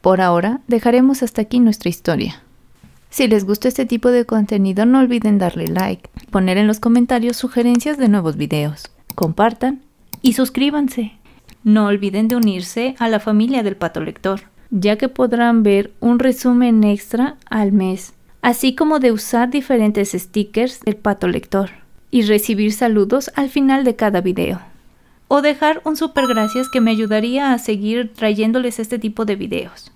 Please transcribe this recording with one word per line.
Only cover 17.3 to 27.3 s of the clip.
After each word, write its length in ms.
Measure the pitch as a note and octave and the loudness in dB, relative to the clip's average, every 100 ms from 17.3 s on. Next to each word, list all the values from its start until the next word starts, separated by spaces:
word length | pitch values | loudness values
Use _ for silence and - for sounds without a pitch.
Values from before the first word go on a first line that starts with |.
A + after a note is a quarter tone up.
| - - | -4 -6
al 220 | A3 G3+ | -2 2
mes, 420 | G3+ F#3 F#3 - _ _ - | 2 0 -4 -10 _ _ -4
así 320 | B3 A#3+ C4 | -2 0 -2
como 260 | C4 D#4 D4+ | 0 0 2
de 120 | B3+ | 2
usar 400 | G#3+ - A#3 B3 | 0 -2 0 0
diferentes 600 | C#4 C4 B3 G#3+ G#3 G3+ | -2 0 0 2 0 -4
stickers 680 | F3+ - G#3+ G3+ A3 B3+ - | -6 -4 -4 -2 -2 -4 -4
del 140 | A3 | -6
Pato 320 | G#3 G#3 G3+ F3+ | -2 -2 -2 -2
Lector 420 | F3 - G3 G3 - - - - | -4 -4 -4 -4 -10 -20 -20 -2
y 140 | B3 | 0
recibir 500 | G#3 G#3+ G#3 G#3 G#3+ | 2 0 0 -2 -2
saludos 580 | G#3 A#3+ G#3+ G3 B3+ C4+ | 0 0 2 2 0 -2
al 140 | - C#4 | -6 -4
final 340 | D4 C4+ C4+ | 0 2 2
de 120 | B3+ | 0
cada 260 | A3+ G#3+ F#3+ | 0 0 0
video. 400 | F#3 F#3 D#3 F3+ - - - _ _ _ _ | -2 -4 -4 -6 -12 -20 -20 _ _ _ _
O 140 | C#4 | 0
dejar 400 | D4 C#4+ D4+ D#4 | 0 0 -2 -2
un 100 | D#4 | -4
super 320 | D#4 D#4+ - B3+ | -4 -4 -2 -2
gracias 420 | A3 G#3+ B3 B3+ | 0 -2 -2 -4
que 120 | B3+ | 0
me 100 | A3+ | 0
ayudaría 640 | A3 A3 G#3+ A3+ | 0 0 -2 -2